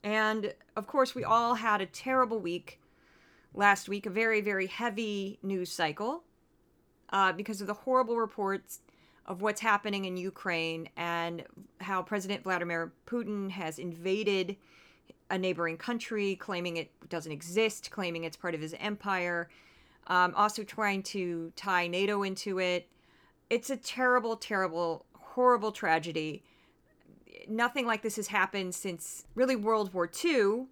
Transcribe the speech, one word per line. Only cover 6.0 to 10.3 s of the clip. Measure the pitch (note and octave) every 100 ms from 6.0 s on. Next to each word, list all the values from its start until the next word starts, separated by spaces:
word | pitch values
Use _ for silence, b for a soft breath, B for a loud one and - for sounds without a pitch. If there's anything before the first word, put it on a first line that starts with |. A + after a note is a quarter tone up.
| G#3+ E4 _ _ _ _ _ _ _ _ -
uh, | G3 F#3+
because | E3+ G#3 G#3
of | G3+
the |
horrible | G#3 - B3+ A#3+ A#3
reports | A3 - G3 G3 - - _ b b b -
of | F#3
what's | G#3+ G#3
happening | A3+ G#3 G#3+ G3+ F#3+
in | F3+
Ukraine | F#3